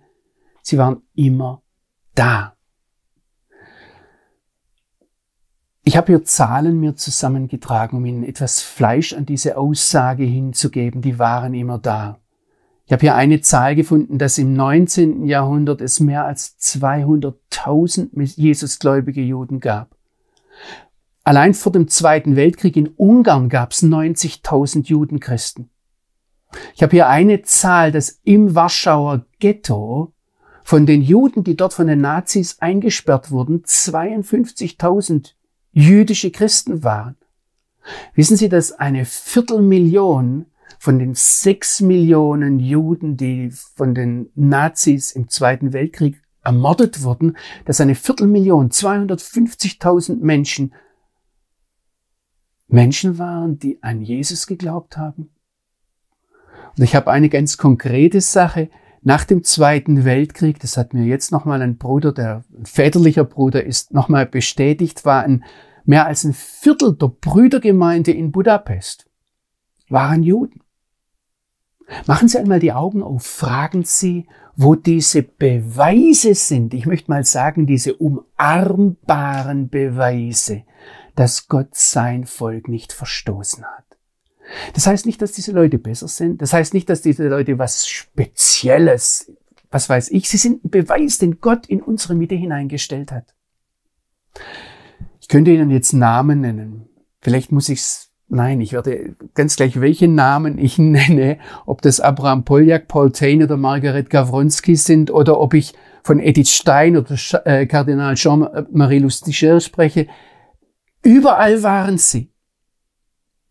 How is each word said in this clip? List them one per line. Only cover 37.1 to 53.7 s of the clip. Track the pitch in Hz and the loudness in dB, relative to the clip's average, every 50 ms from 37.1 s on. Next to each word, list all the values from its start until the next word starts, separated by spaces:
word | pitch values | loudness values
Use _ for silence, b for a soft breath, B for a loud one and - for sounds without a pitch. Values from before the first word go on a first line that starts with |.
| 135 - _ _ _ _ _ _ _ _ _ _ _ _ B B B B B B B | -16 -18 _ _ _ _ _ _ _ _ _ _ _ _ B B B B B B B
Wissen | - 156 - 220 | 2 4 4 4
Sie, | 196 220 196 | 2 2 2
dass | 180 170 160 - - | 2 0 0 -2 -6
eine | - 147 139 135 131 127 | -6 -4 -4 -2 -2 -4
Viertelmillion | - - - - - - 240 240 - 233 214 202 196 190 180 175 165 175 202 196 185 151 131 127 123 131 151 165 - b b b b b b | -6 -8 -12 -12 -2 -2 -2 0 0 0 2 4 4 4 4 4 2 2 2 2 2 2 0 0 -2 -4 -6 -10 -14 b b b b b b
von | - 151 131 127 | 0 0 0 2
den | 131 127 127 | 0 -2 -4
sechs | - - - - - - 196 196 - - - - - | -2 0 0 0 0 0 0 0 0 -2 -6 -2 0
Millionen | 196 185 185 180 165 165 165 156 151 147 147 147 143 139 139 131 | 2 2 4 4 4 4 4 4 4 2 0 0 0 0 0 0
Juden, | 127 131 143 151 160 160 170 170 165 151 143 | 0 0 0 0 0 -2 -4 -4 -4 -8 -6
die | 127 135 127 127 127 127 123 | -4 -4 -4 -4 -6 -8 -10
von | 127 - - - _ - 135 131 120 | -12 -14 -20 -20 _ -4 -4 -2 -2
den | 127 123 120 120 123 117 - _ | -2 -2 -4 -4 -6 -8 -10 _
Nazis | 143 143 143 139 143 151 165 - - - 156 143 135 - - - | 0 2 2 2 2 0 -2 -2 0 0 2 2 0 -2 -6 -8
im | 127 117 - | -8 -8 -8
Zweiten | - - 131 123 131 127 139 135 131 | -4 -2 0 0 0 0 -4 -4 -4
Weltkrieg | 131 151 165 - - 156 143 143 - _ _ _ _ _ | -4 -6 -6 -4 -2 -2 -2 -2 -6 _ _ _ _ _
ermordet | 123 123 120 131 139 170 - 240 226 - 143 131 | -2 0 2 2 2 2 2 2 0 0 -4 -6
wurden, | 123 123 - 160 165 160 B B B B B B | -6 -4 -2 -2 -2 -2 B B B B B B
dass | - 131 - | -4 -2 0
eine | 147 135 139 | 2 2 0
Viertelmillion, | - - - 269 - 208 208 208 202 190 190 175 156 131 123 | 0 -2 -4 -2 0 2 2 2 2 4 4 4 4 2 2
zweihundertfünfzigtausend | - - 202 190 202 202 202 190 185 170 - - - 233 233 233 - - - 185 - - - 175 175 175 165 - 175 - 151 | 0 -2 -2 -2 -2 -2 -2 -4 -6 -6 -8 -8 -2 -2 -2 -2 -2 -6 -8 -8 -8 -2 0 2 2 2 0 -2 -6 -2 0
Menschen, | 156 156 143 147 - - - 139 131 b b b b b b b b _ _ _ _ _ _ _ _ _ _ _ _ _ _ _ _ _ _ _ _ _ _ _ _ _ _ _ _ _ _ _ | 0 0 0 0 -2 -4 -6 -6 -8 b b b b b b b b _ _ _ _ _ _ _ _ _ _ _ _ _ _ _ _ _ _ _ _ _ _ _ _ _ _ _ _ _ _ _
Menschen | _ 120 120 120 127 139 - - 185 175 170 | _ 4 4 4 4 2 0 -2 -2 -4 -4
waren, | 175 175 170 170 170 165 147 147 | -6 -8 -6 -6 -4 -4 -6 -4
die | 143 139 | -6 -8